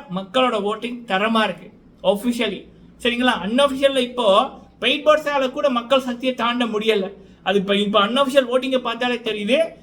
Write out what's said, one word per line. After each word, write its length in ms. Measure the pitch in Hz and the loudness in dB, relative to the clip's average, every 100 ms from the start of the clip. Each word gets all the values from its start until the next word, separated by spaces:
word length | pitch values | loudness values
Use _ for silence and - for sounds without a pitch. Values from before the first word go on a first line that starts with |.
| 277 | -2
மக்களோட 480 | 185 190 254 247 220 | -8 -4 0 0 0
வோட்டிங் 420 | 202 214 240 240 - | -4 -4 -8 -10 -4
தரமா 360 | 190 214 226 | -2 0 2
இருக்கு 280 | 208 175 - - - _ | 0 -4 -16 -20 -20 _
officially. 680 | 180 202 247 233 220 - - - - - | 0 0 -2 -2 -4 -6 -12 -20 -20 -6
சரிங்களா? 340 | 247 240 254 202 | -2 2 2 0
அன்அஃபிஷியல்ல 560 | 185 247 285 269 277 269 | 0 2 2 2 0 2
இப்போ 520 | 247 240 220 196 269 - - _ | -2 0 4 4 2 -4 -20 _
பெயிட் 260 | 226 294 294 | -2 2 2
பாக்ஸால 460 | 302 294 285 262 | 2 2 -2 -2
கூட 180 | 294 285 | 0 0
மக்கள் 300 | 247 233 269 | 0 0 0
சக்தியை 340 | 254 240 262 | 0 -4 -4
தாண்ட 300 | 247 233 240 | -2 -2 -2
முடியல. 480 | 233 208 220 208 185 - - - | -2 -2 0 0 -2 -10 -20 -6
அது 160 | 190 202 | -2 0
இப்ப, 180 | 190 202 | 0 0
இப்ப 300 | 208 208 202 | 2 2 2
அன்அஃபிஷியல் 420 | 254 277 277 240 | 2 2 2 2
வோட்டிங்கை 260 | 254 262 262 | 0 0 -2
பார்த்தாலே 360 | 240 233 247 | -4 -4 -2
தெரியுது. 540 | 240 233 214 208 277 330 - | -2 -4 -4 0 2 0 -6